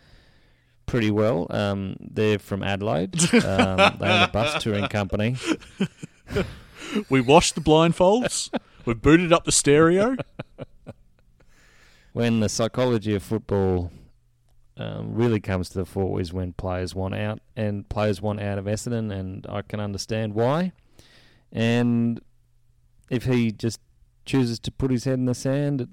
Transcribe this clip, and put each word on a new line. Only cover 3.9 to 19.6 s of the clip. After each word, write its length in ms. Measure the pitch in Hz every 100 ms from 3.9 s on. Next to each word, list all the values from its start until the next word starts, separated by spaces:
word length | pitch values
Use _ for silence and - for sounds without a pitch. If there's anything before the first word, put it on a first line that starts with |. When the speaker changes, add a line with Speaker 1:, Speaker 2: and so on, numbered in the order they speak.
| -
Speaker 1:
they 80 | -
own 140 | 180
a 60 | 180
bus 320 | - 151 151
touring 240 | 120 101 127
company. 480 | 107 98 104 107 127 - - - - 196 - - _ - 208 - - - - - 214 214
Speaker 2:
We 120 | 131
washed 340 | 120 160 - -
the 60 |
blindfolds. 880 | 156 156 170 160 180 226 240 - - 269 - - -
We've 160 | 113
booted 300 | 139 165 175
up 140 | 165 -
the 60 |
stereo. 640 | - - 143 165 180 220 262 - - - - - - - - _ _ _ _ _ - _ _ - _ _
Speaker 1:
When 280 | - 117 113
the 80 | 104
psychology 680 | - 110 - 127 117 101 101
of 80 |
football, 680 | - 110 - 101 95 92 87 - - _ _ _ _ _ - -
um, 360 | 107 104 110
really 260 | 107 120 107
comes 300 | - 92 90
to 100 | 98
the 60 | 90
fore 340 | 98 95 98
is 140 | 90
when 200 | 92 90
players 400 | 87 92 90 90 92
want 200 | 95 101
out, 240 | 107 110 - -
and 320 | 107 101 101
players 340 | - 107 95
want 180 | 104 104
out 160 | 101 101
of 80 | 98
Essendon, 460 | 107 - 117 110
and 340 | 98 92 98 -
I 140 | 101